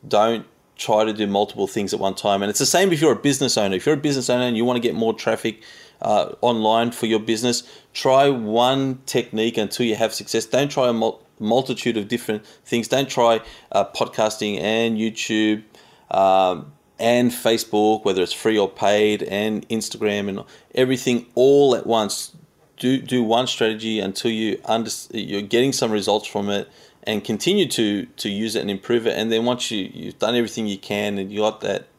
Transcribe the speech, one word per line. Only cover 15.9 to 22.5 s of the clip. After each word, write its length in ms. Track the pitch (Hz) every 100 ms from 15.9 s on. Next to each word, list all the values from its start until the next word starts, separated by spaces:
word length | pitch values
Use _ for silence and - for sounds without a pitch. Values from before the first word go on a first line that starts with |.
| _ _
um, 600 | - 95 95 92 87 - - _ _
and 320 | 113 120 123
Facebook, 720 | 120 117 113 - 107 107 110 104
whether 160 | 95
it's 100 | 90
free 280 | - 113 110
or 100 | 98
paid, 540 | - 104 104 107 104
and 440 | - 101 107 107 -
Instagram 600 | 110 104 - 107 101 101
and 140 | 98 - - _ -
everything 500 | 131 131 - 120 -
all 400 | - 131 143 139
at 140 | 117 -
once. 480 | 113 101 - - - -